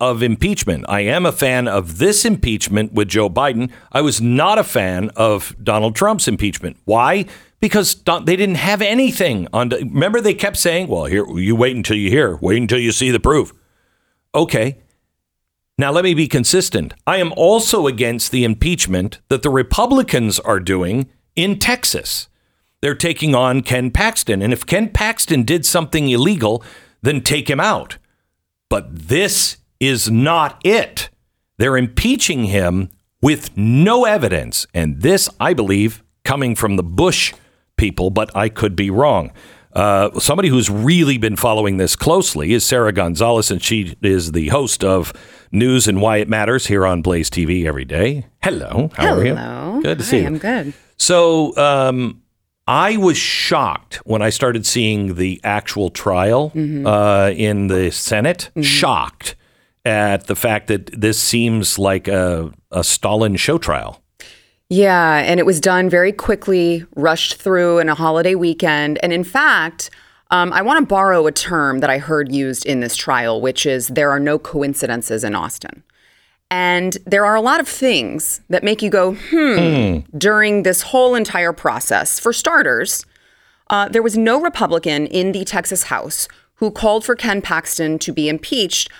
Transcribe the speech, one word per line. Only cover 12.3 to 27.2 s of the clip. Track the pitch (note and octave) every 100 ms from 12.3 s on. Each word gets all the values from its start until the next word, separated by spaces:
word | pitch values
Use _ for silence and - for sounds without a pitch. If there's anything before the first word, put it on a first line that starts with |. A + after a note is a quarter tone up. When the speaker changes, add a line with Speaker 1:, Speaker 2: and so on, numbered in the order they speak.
| D#2
Speaker 1:
wait | F2+ A2+
until | A2+ B2
you | A#2
see | - B2+
the | A#2
proof." | - D3+ F#2+ - _ _ _ _ _ _ _ D3
Okay. | D#3+ B2+ A#2 C3+ _ _ _ _ _ _ _ _ _ -
Now, | C#3
let | D#3+
me | F#3
be | D#3+ D3+
consistent. | C3+ A#2 F#3 F#3 G#2+ C#2+ - -
I | F#3+
am | E3+ -
also | E3+ A3 A3+ A3 C#3+
against | A#2+ A#2+ A#2 -
the | B2+
impeachment | A#2+ A2 D#3+ F3 - F2+ F2+ - -
that | C#3
the | D3+
Republicans | C3 B2+ - A#3+ C4+ - C3 A2 -
are | - G2
doing | F2+ F#2 F2+ A#2 C3+ _ _ -
in | F#3 G3+
Texas. | - B3 - - - - - _ _ _ _ _
They're | C#3+
taking | C#3+ E3+ D#3+ D#3
on | B2+ B2+ C3
Ken | - B2 B2
Paxton. | - G#3 - - G2
And | G#2
if | B2 -
Ken | F3+ A3
Paxton | - G#3+ A3+ - D3+
did | A#2 E3+ -
something | F3 D#3 D#3+ C#3+
illegal, | A#2+ D#3 F#3+ G#2+ A#2 - - - _
then | B2 D3